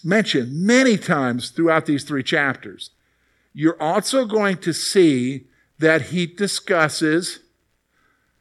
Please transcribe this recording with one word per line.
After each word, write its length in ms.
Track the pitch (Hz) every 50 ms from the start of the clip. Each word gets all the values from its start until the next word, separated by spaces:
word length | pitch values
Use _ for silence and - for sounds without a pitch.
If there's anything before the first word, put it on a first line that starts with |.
| -
mentioned 480 | 160 190 220 202 - - - 117 123 139
many 440 | 160 185 208 240 254 269 240 214
times 540 | 170 - - 180 143 131 123 117 123 - -
throughout 360 | - - 165 165 160 160 156
these 180 | - 147 139 143
three 180 | - 147 135 123
chapters. 680 | - 170 156 143 135 123 - - 101 90 - - - _ _ _ _ _ _ _ _ _ _ _ _ _
You're 300 | 143 151 160 165 - 156
also 420 | 156 180 214 - - 269 269 254
going 340 | 208 208 220 202 196 185 -
to 140 | - 170 151
see 760 | - - - - 202 180 156 139 127 123 127 139 135 - _ _ _ _ _ _ -
that 220 | 156 160 160 156 123
he 240 | - 147 180 175
discusses 1120 | 156 175 - 202 190 - - - - 185 165 156 147 - - 160 156 151 170 185 - - - _ _ _ _ _ _ _ _ _ _ _ _ _ _ _ _ _ _ _ _